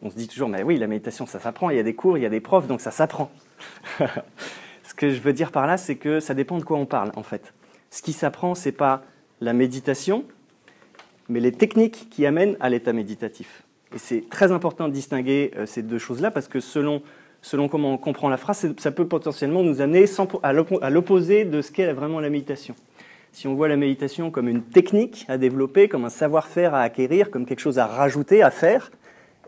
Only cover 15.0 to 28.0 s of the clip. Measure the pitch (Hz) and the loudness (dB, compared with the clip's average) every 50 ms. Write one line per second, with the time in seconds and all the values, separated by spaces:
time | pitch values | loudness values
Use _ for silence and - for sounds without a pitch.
15 | 135 - 143 131 127 131 139 143 143 - - - 107 107 - 120 110 113 117 117 | -6 -4 -4 -2 0 0 2 2 0 0 -4 -6 -8 -8 -8 -8 -6 -6 -6 -6
16 | - - 123 120 170 220 214 143 131 - - 135 - - - 151 143 151 147 143 | -6 -6 -6 -4 -4 -2 -2 -4 -6 -6 -6 -8 -6 -4 -2 -2 0 0 -2 -4
17 | 143 - - - - _ _ _ - - - 139 143 139 156 151 147 139 135 127 | -6 -10 -20 -20 -20 _ _ _ -10 -4 -2 -2 0 0 0 -2 0 -2 -2 -2
18 | - 156 135 - - 139 131 135 - - 208 202 - 156 151 - - 151 139 - | -4 -6 -4 -2 -2 0 0 0 -2 -4 -4 -2 -4 -4 -4 -4 -4 -2 -2 -2
19 | 175 170 170 156 - 156 139 - 143 139 160 185 185 165 143 127 139 143 160 185 | -2 0 -2 -2 -4 -4 -6 -4 -2 0 0 2 2 2 2 2 2 4 6 6
20 | 202 202 196 - 190 185 - - - 139 139 156 165 175 190 160 139 135 143 170 | 6 6 4 0 -2 -2 -2 -2 0 2 2 2 2 2 0 -2 0 2 2 2
21 | 175 175 196 185 170 170 202 214 214 180 151 151 143 - - - 190 170 143 131 | 4 4 4 4 4 4 4 4 4 2 0 -2 -4 -2 -2 -2 0 0 -2 -2
22 | 143 151 160 160 151 147 147 143 139 - 139 139 - - 117 - _ _ _ - | -4 -4 -4 -4 -2 -2 -2 -4 -4 -6 -8 -10 -12 -16 -18 -18 _ _ _ -20
23 | - - - - _ _ - - - 139 135 139 156 156 147 143 143 139 135 135 | -20 -20 -20 -20 _ _ -16 -10 -6 -4 -2 0 2 2 2 2 2 2 0 -2
24 | 143 139 - - 170 165 160 139 120 123 117 120 113 - - 185 175 - 208 208 | -4 -6 -4 -6 -6 -4 -4 -2 -2 0 -2 -2 -2 4 6 6 6 6 4 2
25 | 240 - - - - - 135 131 131 127 127 135 135 135 135 196 202 208 196 135 | 2 0 -4 -10 -8 -6 0 2 2 2 2 0 -2 2 6 6 6 6 4 0
26 | 120 117 - - 156 147 151 156 151 - - 175 175 170 147 131 120 117 117 - | -4 -4 -2 -2 0 0 2 0 0 0 0 0 2 2 2 2 0 0 0 -2
27 | 127 127 160 190 202 202 - 123 123 - 135 - - 151 127 127 117 107 113 127 | 0 2 4 2 2 2 -2 -6 -4 -6 -6 -4 -2 0 2 2 0 0 2 2